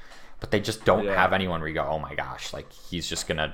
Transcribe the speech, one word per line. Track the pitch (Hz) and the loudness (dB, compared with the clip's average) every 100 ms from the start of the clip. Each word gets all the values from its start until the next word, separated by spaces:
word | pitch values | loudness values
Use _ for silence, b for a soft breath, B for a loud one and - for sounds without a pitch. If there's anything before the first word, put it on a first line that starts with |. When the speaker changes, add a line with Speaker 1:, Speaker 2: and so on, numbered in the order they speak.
| b b b b | b b b b
Speaker 1:
but | - | 0
they | 107 | 2
just | 113 - - | 2 2 4
don't | 98 | 4
Speaker 2:
Yeah. | 101 95 | 4 4
Speaker 1:
have | 92 | 6
anyone | 95 92 82 | 4 2 -2
where | 78 | -2
you | |
go, | 78 71 | -2 0
"Oh | 78 | -2
my | 73 | -2
gosh, | 73 - - - | -4 -6 -6 -8
like, | 71 - | -8 -10
he's | - - 87 - | -16 -6 -6 -4
just | 82 - | -4 -2
gonna | 80 76 | 0 0